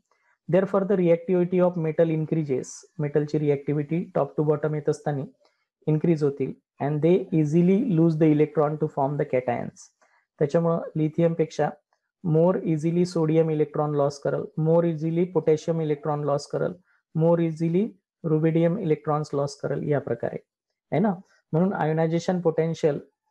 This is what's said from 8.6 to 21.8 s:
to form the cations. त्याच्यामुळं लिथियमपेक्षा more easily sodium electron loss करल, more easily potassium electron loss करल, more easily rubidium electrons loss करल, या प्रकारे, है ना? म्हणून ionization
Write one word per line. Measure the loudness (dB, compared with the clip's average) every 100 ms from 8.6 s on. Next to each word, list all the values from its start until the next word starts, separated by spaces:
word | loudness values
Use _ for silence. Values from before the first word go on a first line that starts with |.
| 0 0
to | -4 -2
form | -2 -2
the | -2
cations. | -2 -2 -4 -6 -12 -20 _ _ _ _ -4
त्याच्यामुळं | 0 2 0 -2 -4 -4
लिथियमपेक्षा | -2 2 0 0 -2 -2 -4 -4 _ _ _ _
more | 0 4 4 2
easily | -2 -2 0 0
sodium | 0 0 2 2 2
electron | 0 -2 -2 -2
loss | 0 -2 -2
करल, | -4 -4 -6 -2
more | 2 2
easily | 2 -2 -4 -2 -2 0
potassium | 0 0 0 -2
electron | -2 -4 -4 -4
loss | -2 -4 -4
करल, | -4 -4 -6 _ _ _
more | 0 2 2
easily | 0 -2 -2 0 -2 -6 _ _
rubidium | -2 0 2 2 0 0
electrons | -2 -2 -2 -4 -4
loss | -4 -4 -6
करल, | -6 -4 -2
या | -2
प्रकारे, | -2 -6 -6 -8 _ _ _ _ -6
है | -2
ना? | -2 -4 -10 _ _
म्हणून | 0 0
ionization | 0